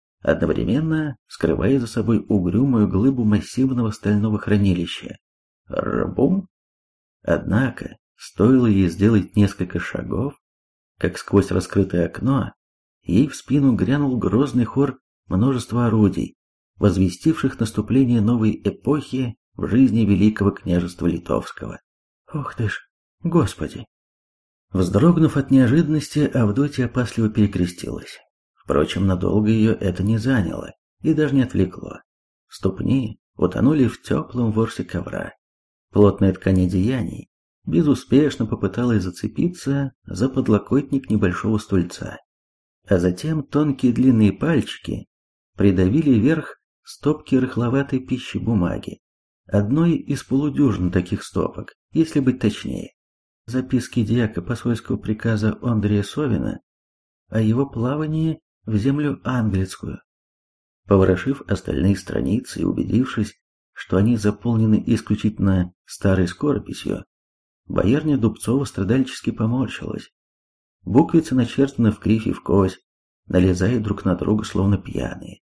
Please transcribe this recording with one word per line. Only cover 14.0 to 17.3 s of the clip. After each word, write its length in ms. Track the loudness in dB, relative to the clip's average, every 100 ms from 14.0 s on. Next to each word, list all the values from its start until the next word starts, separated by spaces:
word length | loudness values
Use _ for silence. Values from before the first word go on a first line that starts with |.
| 0 0
грозный 460 | 0 2 2 0
хор 360 | 0 0 -2 -4 _ _ -4
множества 600 | 0 2 0 -2 -2 2
орудий, 500 | 4 4 2 -6 -10 _ _ _ _
возвестивших 800 | 2 4 0 2 0